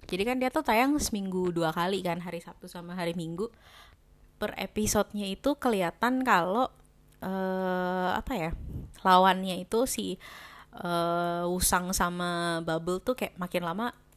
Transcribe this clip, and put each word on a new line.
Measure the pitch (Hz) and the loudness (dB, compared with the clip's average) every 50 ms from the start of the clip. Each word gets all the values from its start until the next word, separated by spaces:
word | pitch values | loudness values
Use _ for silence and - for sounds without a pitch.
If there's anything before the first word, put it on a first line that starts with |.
| - | -10
Jadi | - - 180 202 | -6 -4 -2 0
kan | 233 254 254 254 | 0 0 0 0
dia | 254 | 0
tuh | - 311 302 | 0 0 2
tayang | - 226 214 254 277 294 294 | 2 4 4 6 4 4 2
seminggu | - - - 208 196 190 180 185 180 175 175 | 0 -2 -2 -2 -4 -2 -2 0 0 0 0
dua | 170 165 160 | 2 0 0
kali | 160 180 170 185 196 185 180 | 0 0 0 0 0 0 -2
kan, | 180 170 175 | -2 -2 -4
hari | 170 185 170 170 175 | -4 -8 -10 -10 -12
Sabtu | - 175 - - | -14 -18 -18 -18
sama | 180 - 180 175 170 175 185 | -16 -16 -14 -12 -10 -6 -4
hari | 175 170 170 | -2 -2 -2
Minggu. | 180 165 160 165 170 208 233 - - - - - - - - - - _ _ - - - - - | -4 -4 -6 -4 -4 -6 -6 -8 -12 -20 -20 -20 -20 -20 -20 -20 -20 _ _ -20 -20 -20 -20 -12
Per | - - - - - | -8 -6 -6 -4 -6
episodenya | - 190 - 214 214 208 - 214 202 - - 208 208 196 | -6 -4 -2 -2 0 2 2 2 2 0 -2 -6 -6 -6
itu | 190 - - 262 294 | -4 -2 0 0 0
kelihatan | - - 254 226 196 185 165 - - - 240 254 262 262 | 0 0 2 2 2 2 0 0 0 0 0 2 2 2
kalau, | 254 214 180 170 180 190 226 262 - - - - _ _ _ - - - - - | 4 4 4 4 4 2 2 0 0 -2 -8 -20 _ _ _ -20 -20 -16 -10 -6
eh, | 180 190 190 190 190 185 185 185 185 185 185 180 180 180 185 185 180 - | -4 -4 -2 -2 -2 -2 -2 -2 -2 0 0 0 -2 -2 0 0 0 0
apa | - 226 - 277 | -2 -2 -4 -4
ya, | 208 160 160 165 - - - - - - - - - - | -2 -2 -2 -4 -6 -8 -8 -10 -10 -10 -12 -10 0 4
lawannya | 190 185 180 185 190 185 185 190 190 185 185 185 | 6 8 8 8 8 6 4 0 -4 -4 -6 -4
itu | - - 220 254 | -2 0 0 2
si, | 262 - - 202 185 180 - - - - - - - - - - - - - - | 0 0 -2 -4 -4 -6 -6 -10 -14 -18 -18 -18 -20 -20 -20 -20 -18 -12 -8 -4
eh, | 175 170 170 170 170 170 170 175 170 170 175 175 | -2 0 0 2 2 2 0 0 0 0 -2 0
Wusang | 175 180 180 180 - - 180 180 180 190 | 0 0 0 2 2 2 2 2 0 0
sama | - 185 175 175 175 175 175 175 170 170 170 170 165 165 | 0 0 0 0 0 -2 -2 -2 -2 0 0 -2 -2 -2
Bubble | 165 160 165 165 170 180 185 | -2 -2 -2 0 -2 -2 -2
tuh | - - 254 | -2 -2 -2
kayak | - 180 - - - | -2 -4 -6 -6 -6
makin | 180 180 - 180 175 | -6 -4 -4 -2 -2
lama | 170 165 196 226 247 - - - _ _ | -2 -2 -2 -4 -6 -6 -10 -16 _ _